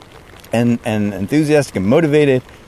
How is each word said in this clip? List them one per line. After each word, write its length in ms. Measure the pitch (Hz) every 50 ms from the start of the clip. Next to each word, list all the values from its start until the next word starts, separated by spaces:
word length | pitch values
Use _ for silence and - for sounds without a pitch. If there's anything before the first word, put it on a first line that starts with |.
| - - - - - - - - - -
and, 280 | - 113 120 120 117 117 -
and 300 | 120 107 107 104 101 101
enthusiastic 640 | 95 98 95 - 151 160 143 151 147 139 - - 101
and 80 | 92
motivated, 580 | 98 127 160 170 151 143 151 151 139 131 127 - - - - -